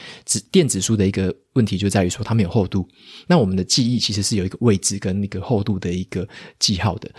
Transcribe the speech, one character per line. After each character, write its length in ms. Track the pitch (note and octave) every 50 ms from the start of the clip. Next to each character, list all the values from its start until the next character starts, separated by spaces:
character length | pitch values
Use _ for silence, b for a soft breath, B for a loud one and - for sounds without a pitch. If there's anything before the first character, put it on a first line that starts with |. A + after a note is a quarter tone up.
| B B B B B
纸， 140 | - - - - -
电 160 | - F#3+ D#3
子 140 | A#2 - F#2+
书 160 | F#2 - A2+
的 100 | G#2 F#2+
一 40 | G2
个 200 | G2 F#2+ F#2+ F#2 - _ _ _ -
问 100 | C3 A2
题 140 | - G2+
就 100 | F2+ G2+
在 160 | G2+ - G#2 F2+
于 60 | F2+
说 140 | - - G#2
它 100 | - A2
没 100 | A2+ F#2+
有 60 | F2+
厚 180 | - A2+ F#2
度， 200 | - - G2 F2 B B B B B B B B
那 100 | - F3
我 60 | E3 A2+
们 120 | F#2 F#2+
的 80 | F#2 F2+
记 220 | - - C#3 A#2+
忆 140 | A#2+ B2 A2
其 140 | - - G2+
实 100 | G#2 G2
是 120 | - A#2
有 80 | G2 F2+
一 20 |
个 100 | F#2+ - -
位 160 | B2 A#2 G2+
置 200 | F#2 - - G2
跟 240 | G2 - F#2+ F#2 G2+ G2+
一 40 |
个 140 | G2 - F#2+
厚 220 | F#2 - B2 G2 G2
度 140 | - G2+
的 140 | F#2 - F2
一 120 | F2+ F#2 F#2
个 220 | - - F#2 F2 B B B B B B -
记 180 | - - G#2
号 180 | E2+ G2+ G2+ F2 -
的， 100 | - - B